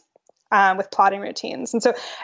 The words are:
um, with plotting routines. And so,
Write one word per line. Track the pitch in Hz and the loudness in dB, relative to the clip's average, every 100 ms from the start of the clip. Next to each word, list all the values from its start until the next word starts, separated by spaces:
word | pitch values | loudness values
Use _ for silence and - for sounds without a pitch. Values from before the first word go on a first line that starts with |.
| _ _ _ _ _ | _ _ _ _ _
um, | 208 196 190 | 4 4 2
with | 190 | -2
plotting | - 196 196 | 2 2 2
routines. | 202 208 226 - 240 | -6 -10 -10 -8 -4
And | 233 | 0
so, | 247 233 - - | 0 0 -8 -6